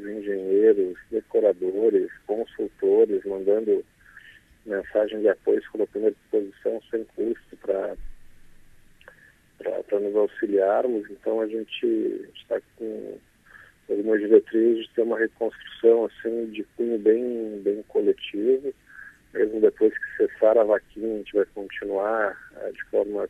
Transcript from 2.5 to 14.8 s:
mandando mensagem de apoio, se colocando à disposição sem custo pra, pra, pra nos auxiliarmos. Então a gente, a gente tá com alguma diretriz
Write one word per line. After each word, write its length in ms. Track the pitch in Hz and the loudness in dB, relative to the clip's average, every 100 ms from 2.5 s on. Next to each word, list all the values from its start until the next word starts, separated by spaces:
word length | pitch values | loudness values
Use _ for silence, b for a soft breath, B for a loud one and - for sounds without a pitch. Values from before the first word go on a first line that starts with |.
| - 101 - 98 104 113 95 98 | -6 -10 -2 2 4 4 2 -4
mandando 580 | 98 95 107 107 98 - _ b b b b b _ 113 | -4 0 0 2 -2 -2 _ b b b b b _ -8
mensagem 560 | 98 - 107 107 107 | -8 -2 -2 -2 0
de 80 | 104 | 0
apoio, 340 | 95 - 104 | 0 0 0
se 60 | - | -2
colocando 380 | 110 101 104 107 | -6 -6 -2 -2
à 40 | |
disposição 720 | - _ 110 101 - - 113 - | -2 _ -4 -4 -6 -6 -6 -6
sem 120 | 117 107 - | -8 -8 -6
custo 420 | 107 113 _ - | -6 -6 _ -14
pra, 380 | - 95 92 87 - - - - - - - - _ _ b b b b _ _ | -4 -4 -4 -8 -12 -14 -18 -20 -20 -20 -20 -20 _ _ b b b b _ _
pra, 260 | - 95 | -8 -8
pra 160 | - 101 | -4 -4
nos 160 | 101 107 | 0 0
auxiliarmos. 920 | 101 - 110 98 95 110 123 113 107 | 0 -2 0 2 2 2 0 -4 -6
Então 320 | 101 113 113 | -8 -4 -2
a 60 | 107 | -2
gente, 380 | 113 107 - 117 | -6 -8 -6 -2
a 420 | 110 110 101 - | 0 -2 -6 -12
gente 200 | - - | -20 -8
tá 140 | 113 - _ | -8 -8 _
com 420 | 113 107 104 101 - _ b b b _ - | -10 -10 -12 -16 -20 _ b b b _ -6
alguma 280 | 101 107 107 | -4 0 0
diretriz 720 | 104 110 - 113 113 113 | 6 6 6 2 2 2